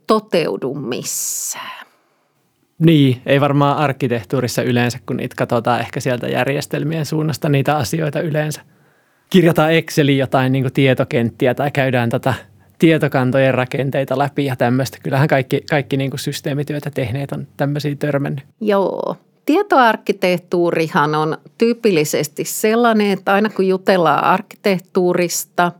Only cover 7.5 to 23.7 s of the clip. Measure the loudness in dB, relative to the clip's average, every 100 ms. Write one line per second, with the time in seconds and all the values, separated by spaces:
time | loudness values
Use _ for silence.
7.5 | 2 2 0 -2 -4 -4 -4 -4 -4 -4
8.5 | -8 -16 _ _ _ _ _ 2 4 4
9.5 | 4 4 2 0 0 2 2 2 2 2
10.5 | 0 0 2 2 2 0 0 -2 0 0
11.5 | 0 -2 0 0 0 0 0 -2 -4 -8
12.5 | _ _ 2 4 4 2 0 2 2 2
13.5 | 2 -2 -2 -2 -2 -2 -2 -2 -2 -4
14.5 | 0 0 0 -2 -6 -4 0 2 2 0
15.5 | -4 -2 -2 -2 -4 -4 -6 -8 -8 -6
16.5 | -6 -6 -6 -6 -6 -4 -6 -6 -10 -10
17.5 | -6 -4 -2 -4 -4 -2 -2 -2 -6 -12
18.5 | -8 -2 0 0 -4 -6 -8 _ _ 0
19.5 | 0 4 4 4 2 -4 -2 0 -2 -2
20.5 | 0 0 0 0 0 0 0 -2 -4 -10
21.5 | -2 -2 2 0 2 0 -2 -4 -6 -8
22.5 | -2 0 2 2 2 2 0 0 0 0
23.5 | 0 0